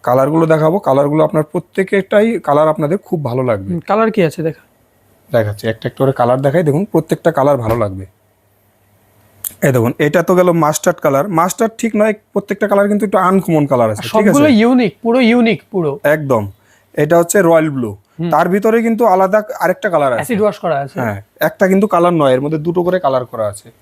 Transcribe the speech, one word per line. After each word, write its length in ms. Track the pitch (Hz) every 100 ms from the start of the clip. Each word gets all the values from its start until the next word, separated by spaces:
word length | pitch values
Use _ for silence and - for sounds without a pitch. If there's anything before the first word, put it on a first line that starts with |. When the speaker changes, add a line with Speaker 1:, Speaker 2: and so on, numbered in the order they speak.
Speaker 1:
কালারগুলো 420 | - 127 135 160 160
দেখাবো, 300 | 160 156 190
কালারগুলো 460 | 160 135 143 156
আপনার 200 | 156 156 151
প্রত্যেকটাই 760 | 180 - - 190 202 190 208 226 214
কালার 300 | - 147 156
আপনাদের 300 | 156 151 196
খুব 260 | - 180
ভালো 180 | 131 123
লাগবে। 280 | 127 104 95
Speaker 2:
হুম, 80 | 120 -
কালার 240 | 208 220
কি 100 | 208
আছে 180 | 165 -
দেখা-, 260 | 160 - _ _ _ _ _ _ _
Speaker 1:
দেখাচ্ছি, 340 | 120 107 104 113
একটা 200 | 113 139
একটা 160 | -
করে 80 | 135
কালার 260 | 131 123 131
দেখাই। 220 | 139 156
দেখুন, 220 | 151 143
প্রত্যেকটা 460 | 208 165 - 156 165
কালার 240 | 156 139 139
ভালো 200 | 110 120
লাগবে। 280 | 104 95 95 _ _ _ _ _ _ _ _ _ _ _ _ _ - -
এই 100 | 160
দেখুন, 200 | 123 113 -
এটা 220 | 151 175
তো 100 | 170
গেল 140 | 180 180
মাস্টার্ড 460 | 170 151 156 - -
কালার। 260 | 156 135 202
মাস্টার্ড 440 | 156 180 - 226 220
ঠিক 140 | 226 214
নয়, 180 | 214 208 _
প্রত্যেকটা 340 | 202 202 208 208
কালার 180 | 202 202
কিন্তু 160 | 208
একটু 140 | 208 202
আনকমন 460 | 185 190 175 156 143
কালার 240 | 127 113
আছে, 120 | 107
Speaker 2:
আর 40 | -
Speaker 1:
ঠিক 120 | -
আছে? 80 | 208
Speaker 2:
সবগুলো 200 | 285 302
ইউনিক, 440 | 226 233 254 220 -
পুরো 160 | 226 254
ইউনিক, 400 | 233 240 226 185 _
পুরো। 220 | 190 156 143
Speaker 1:
একদম। 400 | 147 156 139 120 98 - _ _ _
এটা 200 | - 151 170
হচ্ছে 200 | 170 208
রয়্যাল 260 | 170 165 156
ব্লু, 200 | 135 113
Speaker 2:
হুম। 400 | 98 _ - 170
Speaker 1:
তার 160 | 151 175
ভিতরে 300 | 202 220 226
কিন্তু 200 | 226 220 233
আলাদা 320 | 185 190 214 208 -
আরেকটা 280 | 165 185 208
কালার 220 | 165 139
আছে। 40 | 117
Speaker 2:
অ্যাসিড 240 | 147 208
ওয়াশ 180 | 214 -
করা 180 | 180 143
আছে। 180 | 139 -
Speaker 1:
হ্যাঁ, 180 | 117 101 - _
একটা 240 | 156 - 185
কিন্তু 180 | 190 202
কালার 280 | 175 175
নয়, 180 | 170 139
এর 80 | 127
মধ্যে 180 | 143 156
দুটো 220 | 160 175
করে 160 | 175 180
কালার 260 | 139 131
করা 220 | 123 117 107
আছে। 220 | 101 117 _